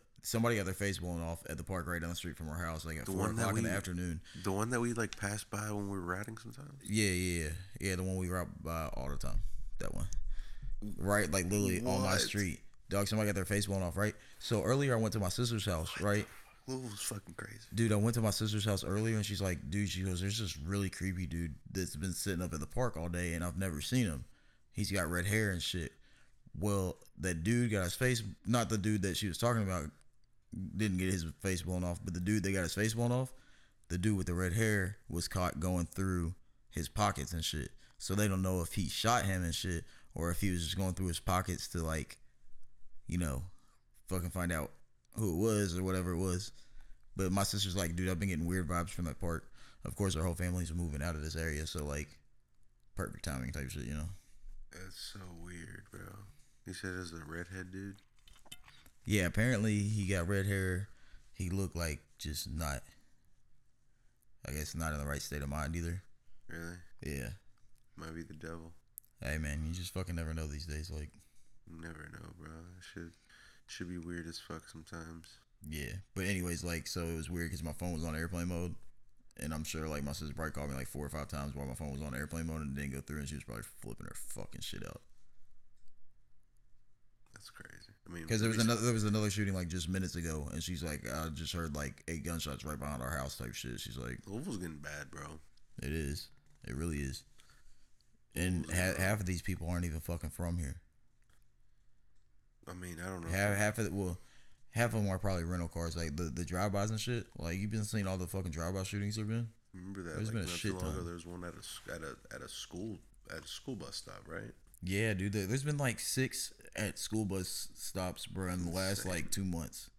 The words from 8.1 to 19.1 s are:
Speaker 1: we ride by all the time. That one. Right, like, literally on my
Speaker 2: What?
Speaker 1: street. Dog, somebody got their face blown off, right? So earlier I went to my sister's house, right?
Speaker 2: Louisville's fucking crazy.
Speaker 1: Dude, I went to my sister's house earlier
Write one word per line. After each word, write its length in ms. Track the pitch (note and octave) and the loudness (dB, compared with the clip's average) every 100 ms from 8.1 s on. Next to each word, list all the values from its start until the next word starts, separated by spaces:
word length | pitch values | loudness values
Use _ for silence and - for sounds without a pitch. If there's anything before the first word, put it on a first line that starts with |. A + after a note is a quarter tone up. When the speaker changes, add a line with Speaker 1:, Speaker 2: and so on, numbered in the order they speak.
| F#2+ | 2
Speaker 1:
we 120 | F2+ | 2
ride 200 | F2+ E2+ - | 0 -2 -4
by 260 | D#2+ E2 D2+ | -4 -2 0
all 140 | - C2+ | 0 0
the 60 | - | 2
time. 260 | C2 - - - - - | 4 6 6 4 4 2
That 160 | - | 2
one. 140 | - G2 - - - - - C3+ - G#2 - | 2 4 4 6 4 2 0 0 0 0 0
Right, 320 | F#2+ G#2 E2+ | 4 4 6
like, 140 | F#2 | 4
literally 340 | F2+ G#2 G2 F2+ | 4 4 4 4
on 240 | - F#2+ | 4 4
my 100 | F#2+ | 6
Speaker 2:
What? 80 | G2 | 4
Speaker 1:
street. 400 | G#2+ G2+ F#2 - - - - | 4 2 2 0 -8 -12 0
Dog, 180 | G2 G#2 | 2 4
somebody 200 | A2 G#2 | 4 4
got 60 | |
their 100 | G2 F2+ | 2 4
face 200 | G#2 G2+ | 4 4
blown 160 | F#2+ | 2
off, 140 | F2+ F2+ | 2 2
right? 180 | G#2+ - - - | 2 0 -12 -6
So 240 | - A2 | 0 4
earlier 320 | G2 C#3 C#3 | 6 6 6
I 60 | A2+ | 6
went 140 | A2 | 4
to 40 | A2+ | 4
my 100 | F#2 | 2
sister's 340 | - A#2+ A2 | 4 2 2
house, 360 | G2 E2 E2 - | 2 2 0 2
right? 260 | G2+ G#2 - - - - - | 4 4 2 -6 -18 -14 -6
Speaker 2:
Louisville's 340 | C3 B2 G2+ | -4 -4 -2
fucking 320 | - G2+ - | -2 -2 -6
crazy. 240 | E2 G#2 G#2+ - | -10 -10 -10 -2
Speaker 1:
Dude, 180 | A2 A2+ | 4 6
I 40 | G#2+ | 8
went 180 | A2+ A#2 | 6 6
to 40 | |
my 100 | A2 | 4
sister's 340 | - G#2+ G#2+ | 4 2 4
house 200 | G#2+ G2 | 4 2
earlier 320 | - G2+ A2+ | 2 2 4